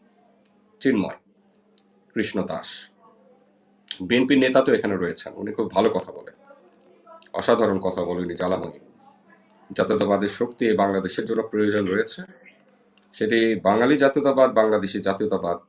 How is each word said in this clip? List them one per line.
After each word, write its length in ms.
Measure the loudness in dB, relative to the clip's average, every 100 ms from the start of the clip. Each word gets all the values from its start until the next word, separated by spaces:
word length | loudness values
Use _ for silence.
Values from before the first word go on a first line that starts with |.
| _ _ _ _ _ _ _ _
চিন্ময় 380 | 0 0 0 -6 _ _ _ _ _ _ _ _ _
কৃষ্ণ 280 | -6 -4 -4
দাস। 480 | -6 -6 -10 -14 -16 _ -20 _ _ _ _ _ _ _ -14 -12
বিএনপি 340 | 0 0 4 4
নেতা 260 | 4 4
তো 100 | 4
এখানে 240 | 2 2 -2
রয়েছেন, 360 | -4 -6 -12 -10
উনি 160 | -10
খুব 180 | -6 -4
ভালো 200 | 2 2
কথা 220 | 0 -6
বলেন, 220 | -14 -18 -20 -20 -20 -20 _ _ _ -20 -20 -14
অসাধারণ 480 | -8 0 2 2 0
কথা 240 | -2 -4
বলেন, 200 | -4 -4
উনি 100 | -6
জ্বালাময়ী। 440 | -4 -2 -2 -6 -14 -20 _ -20 _ _ -20 _ _ _ -4
জাতীয়তাবাদের 520 | 0 0 2 2 0
শক্তি 380 | -2 -6 0 0
এই 100 | 2
বাংলাদেশের 480 | 2 0 -2 -6
জন্য 180 | -4 -4
প্রয়োজন 420 | -2 0 0 0 0
রয়েছে, 360 | 0 -2 -6 -14 -18 -20 _ _ _ _ _ _
সেটি 420 | -4 0 2 2
বাঙালি 420 | 2 2 4 4 4
জাতীয়তাবাদ, 560 | 4 4 0 4 4
বাংলাদেশি 460 | 4 4 2 0 -4
জাতীয়তাবাদ, 580 | -2 -2 0 -2 -2 -6